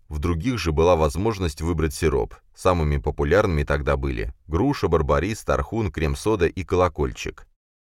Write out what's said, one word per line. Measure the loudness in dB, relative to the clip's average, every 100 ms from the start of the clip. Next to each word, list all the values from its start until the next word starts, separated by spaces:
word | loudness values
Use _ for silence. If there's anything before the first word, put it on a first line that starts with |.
| -10
в | -4
других | -2 -2 -2 -2
же | -2
была | 2 4 4
возможность | 2 0 -2 -2 -4 -4
выбрать | -4 -2 -2
сироп. | 0 0 0 -2 -8 _
Самыми | -4 0 2 2 0
популярными | -2 -2 2 4 4 2
тогда | 0 -2 0 -2
были | -2 -4 -6 -10 -4
груша, | 0 0 0 2
барбарис, | 2 2 0 0 -4
тархун, | -2 -2 0 -2 -4
крем-сода | -2 -2 -2 0 2 0
и | 0
колокольчик. | -2 2 2 2 -4 -4 -10 -12 -18 _ _ _ _